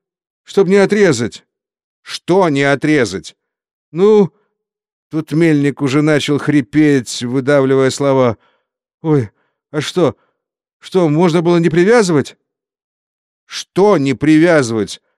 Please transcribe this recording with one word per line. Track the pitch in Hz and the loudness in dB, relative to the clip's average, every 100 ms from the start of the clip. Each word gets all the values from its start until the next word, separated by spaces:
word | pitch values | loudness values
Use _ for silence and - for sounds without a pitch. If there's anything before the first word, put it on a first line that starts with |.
| _ _ _ _ | _ _ _ _
чтоб | _ - 180 | _ -2 2
не | 202 | 2
отрезать». | 190 208 196 120 113 - _ _ _ _ _ _ | 2 2 0 0 -4 -10 _ _ _ _ _ _
«Что | - - - 180 180 | -18 -16 -2 0 0
не | 139 | 0
отрезать?» | 139 139 151 151 110 92 - _ _ _ _ _ _ | 0 0 0 0 -2 -6 -14 _ _ _ _ _ _
«Ну?» | 156 202 214 185 _ _ _ _ _ _ _ _ | -2 2 4 2 _ _ _ _ _ _ _ _
Тут | 156 156 | -10 -6
Мельник | 151 170 151 143 - | 0 0 2 -2 -4
уже | 139 139 | -4 -2
начал | 151 151 127 143 | 0 -2 -2 -4
хрипеть, | - 147 127 147 151 139 120 - | 0 -2 -2 0 2 0 -2 -10
выдавливая | 123 131 131 147 135 135 131 | -6 -6 0 0 2 2 0
слова. | - 143 135 127 110 _ _ _ _ _ _ | 0 -2 0 0 -2 _ _ _ _ _ _
«Ой, | 160 147 107 _ _ _ _ | -2 -2 -2 _ _ _ _
а | 151 | -10
что? | 139 - 151 - _ _ _ _ _ _ | -6 -2 -2 -2 _ _ _ _ _ _
Что, | - 190 170 | -6 -2 0
можно | 147 180 160 | 2 0 0
было | 170 175 | 0 0
не | 170 | 0
привязывать?» | 160 180 240 190 151 120 - _ _ _ _ _ _ _ _ _ _ _ | 2 2 2 2 0 -2 -10 _ _ _ _ _ _ _ _ _ _ _
«Что | - - - 202 185 | -16 -8 0 2 2
не | 139 | 0
привязывать?» | 127 143 156 170 160 120 113 98 - _ | -2 2 4 4 2 0 -4 -6 -8 _